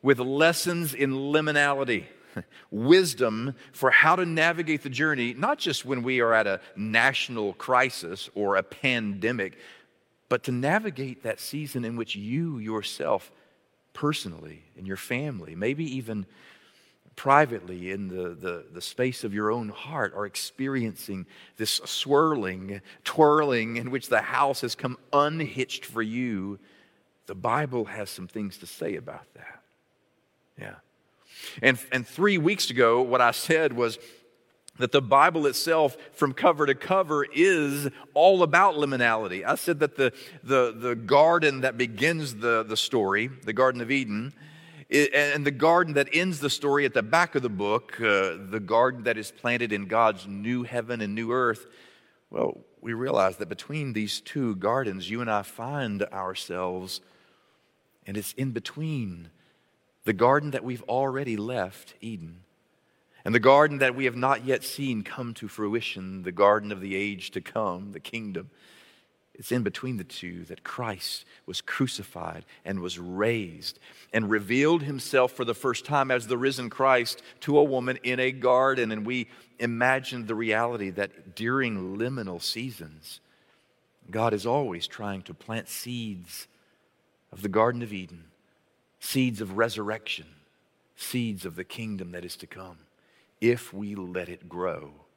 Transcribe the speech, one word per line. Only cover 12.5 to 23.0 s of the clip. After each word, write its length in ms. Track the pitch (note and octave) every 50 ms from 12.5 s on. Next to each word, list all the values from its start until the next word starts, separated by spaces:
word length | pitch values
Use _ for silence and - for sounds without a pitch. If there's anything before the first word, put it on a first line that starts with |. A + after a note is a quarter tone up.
| D3+ A#2+
yourself 720 | G#2+ A2 A2 G#2+ G2+ - - - D2 D2+ - G2 - - _ _ _ _ _ _ _ _ _ _ _ _ _
personally, 680 | - - D3 D3+ - - G2 E2+ D#2 D#2 D2+ D2+ D#2+ _ _ _ -
in 80 | F#2
your 120 | F#2+ F#2+ F#2+
family, 580 | - - B2 B2 C#3+ D3+ C3 F#2+ E2 C#2+ D#2+
maybe 420 | E2+ G2 A#2 C#3 D3 E3 D3+ B2+ C3
even 280 | A#2+ A2 A2+ G#2 F#2+ _ _ - - - - _ _ _ _ _ _ _ _ _ _ _ _ -
privately 720 | - C#3 C3+ C#3+ D#3 C3 A#2+ G2+ F2+ F2+ F#2 F2+ F2+ F#2
in 160 | F#2+ G2 G2+ F#2+
the, 220 | F2+ F#2 F2+ F2+
the, 340 | F2 D2+ F2+ F2+ F2 E2+ D#2 -
the 80 | - F2
space 460 | - - - - B2+ B2+ B2 - -
of 80 | A2+ G2
your 180 | G#2 G#2+ G#2+
own 160 | A2 A#2+ A2+ G#2
heart 460 | G#2 - - C3+ D#3 D3+ A2+ G2 -
are 100 | F#2+ G#2
experiencing 1000 | G2+ - - - - _ - C3+ C3+ C#3 C3 A#2 A2+ F2+ - - - G2 F#2+ F2 _ - - - - _ _
this 240 | A2+ G#2+ - - -
swirling, 960 | - - - - C3+ D3 C#3+ D#3+ D#3+ D3+ C3 G2+ F#2+ F#2 F#2 F#2+ G2 G2+ G2+ _ - - -